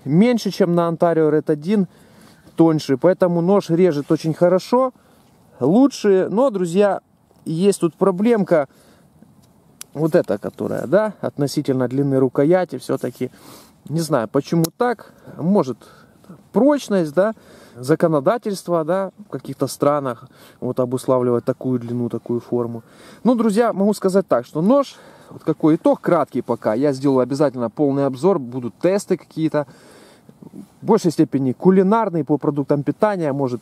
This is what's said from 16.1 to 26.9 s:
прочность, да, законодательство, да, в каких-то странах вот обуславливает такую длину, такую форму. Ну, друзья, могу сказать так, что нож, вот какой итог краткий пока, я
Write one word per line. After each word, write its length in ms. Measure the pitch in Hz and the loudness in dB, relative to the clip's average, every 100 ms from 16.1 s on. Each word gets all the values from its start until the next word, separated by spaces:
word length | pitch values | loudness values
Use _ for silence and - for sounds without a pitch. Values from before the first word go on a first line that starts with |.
| _ - 156 _ | _ -20 -20 _
прочность, 640 | 202 277 294 - 196 156 | 2 2 2 0 -2 0
да, 200 | 151 214 - - - - 120 | 0 0 -4 -16 -20 -20 -10
законодательство, 1080 | 127 160 170 151 139 240 220 190 - 170 | -2 0 2 2 0 -2 -4 -8 -4 -4
да, 260 | 156 190 190 - - | -2 -4 -4 -12 -14
в 40 | |
каких-то 360 | 135 - - 131 | -12 -12 -6 -6
странах 640 | - 143 147 135 117 - _ - _ | 0 0 0 -4 -8 -14 _ -20 _
вот 200 | 123 127 | -6 -4
обуславливает 640 | 123 127 - 127 123 120 | -2 -2 0 0 2 0
такую 340 | 131 123 127 123 | -2 -4 -4 -4
длину, 300 | 117 120 117 | -4 -6 -6
такую 320 | 117 - 120 | -6 -6 -6
форму. 420 | - 123 117 113 - - - - | -4 -4 -4 -8 -16 -20 -20 -4
Ну, 120 | 220 | 0
друзья, 380 | 240 220 196 233 | 2 0 0 0
могу 200 | 190 202 | 0 -2
сказать 320 | 202 190 190 - | 0 0 0 0
так, 200 | 120 123 | -2 -2
что 160 | 151 | -2
нож, 340 | 190 277 262 - - - - | 2 2 0 -10 -20 -20 -20
вот 140 | - | -8
какой 320 | - 156 156 165 | -6 0 2 4
итог 240 | 285 262 | 2 0
краткий 400 | - 165 135 123 | 2 0 0 -4
пока, 340 | - 117 113 | -4 -4 -2
я 180 | 110 147 | 0 0